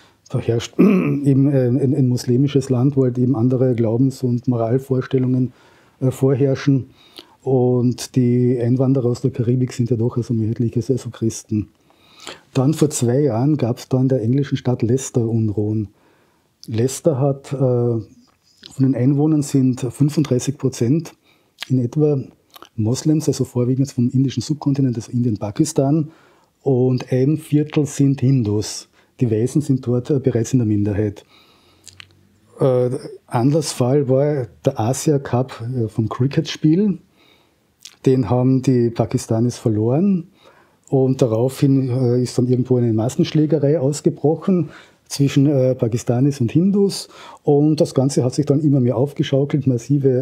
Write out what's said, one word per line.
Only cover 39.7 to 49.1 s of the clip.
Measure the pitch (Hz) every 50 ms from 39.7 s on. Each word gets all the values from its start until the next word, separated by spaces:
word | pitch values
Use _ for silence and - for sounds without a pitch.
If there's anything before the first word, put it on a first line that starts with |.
| 107 107 110 120 131 165 196 202 190 165 160 - _ _ _ - _ _ _ _ _ _ _
Und | - 143 131 131 131 131 - 139
daraufhin, | 110 110 113 127 135 - - 147 135 135 135 135 127
äh, | 120 131 123 120 123 127
ist | 123 120 -
dann | 131 131
irgendwo | 123 127 123 120 - 127
eine | 123 120 117 110
Massenschlägerei | 110 110 127 - - 165 - - 156 156 147 160 143 143 139 147 131
ausgebrochen | 131 139 147 - - 165 147 - - 147 165 160 - 196 185 175 156 - - - - - _ _ _
zwischen, | - - - 139 135 - 143 135
äh, | 151 147 131 131 131 127
Pakistanis | - 123 107 120 117 - - 120 120 139 147 139 -
und | 117 104
Hindus. | - 160 185 202 190 202 196 190 190 - - - - - - - - - _
Und | 147 143 143 151 156 151 147
das | 165 - -
Ganze | 135 127 139 - 160 120
hat | 123 -
sich | - -
dann | - 139 160
immer | 156 143 143 135
mehr | 123 120 104
aufgeschaukelt. | 113 139 143